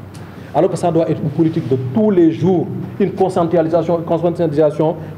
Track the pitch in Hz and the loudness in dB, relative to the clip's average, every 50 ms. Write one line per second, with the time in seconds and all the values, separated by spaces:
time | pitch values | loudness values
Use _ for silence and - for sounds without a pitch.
0 | - - - - - - - - - - - 143 165 190 185 160 - 175 160 160 | -16 -16 -16 -16 -16 -16 -16 -18 -16 -4 0 0 2 2 0 0 -2 0 2 2
1 | 165 165 151 - - 160 - - 165 160 160 165 - 117 131 123 123 120 - 220 | 0 0 -2 -2 -4 -4 0 2 0 2 2 -2 -2 0 -2 -2 -2 -2 0 2
2 | 214 214 196 175 165 160 160 165 160 185 190 160 - - - - - - - - | 2 4 4 6 4 4 4 2 2 2 2 2 0 -2 -6 -8 -8 -10 -2 -2
3 | 202 165 - - 190 180 - 185 170 165 180 175 160 160 170 170 160 170 170 170 | -2 -2 2 0 0 0 2 0 0 2 2 2 2 2 0 0 2 0 -2 -2
4 | 165 165 170 160 165 175 165 - 170 160 143 147 156 147 151 - 156 160 - - | 0 -2 -2 0 0 0 0 0 -2 0 2 2 2 2 2 2 0 0 0 -4
5 | - - - | -10 -14 -10